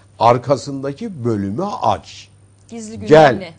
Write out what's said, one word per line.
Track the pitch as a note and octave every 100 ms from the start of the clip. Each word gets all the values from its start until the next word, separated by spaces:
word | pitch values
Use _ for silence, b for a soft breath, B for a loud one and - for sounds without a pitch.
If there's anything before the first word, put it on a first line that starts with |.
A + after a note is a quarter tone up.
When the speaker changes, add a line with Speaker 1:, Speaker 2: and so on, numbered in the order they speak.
| b -
Speaker 1:
arkasındaki | A#2+ B2 B2+ B2+ C#3+ C#3 C#3 C#3 A#3 D#3+
bölümü | A#2 G#2+ G2 A#2 G3+ -
aç. | A#2 F#2+ - - - _ _ _ -
Speaker 2:
Gizli | A#3 G#3+ A3
Speaker 1:
Gel. | G3 D#3 C#3+
Speaker 2:
gündem | G2+
ne? | F#2+